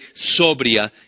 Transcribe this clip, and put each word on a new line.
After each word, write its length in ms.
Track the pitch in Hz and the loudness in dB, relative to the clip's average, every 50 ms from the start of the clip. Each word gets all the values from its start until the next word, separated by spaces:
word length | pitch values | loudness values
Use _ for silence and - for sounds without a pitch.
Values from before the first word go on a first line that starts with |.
| - - - | -4 -16 -10
sobria 800 | - - - - - 170 165 156 131 131 120 113 107 104 107 - - - | -6 -4 -2 0 2 2 0 0 0 0 0 0 0 0 -2 -6 -14 -20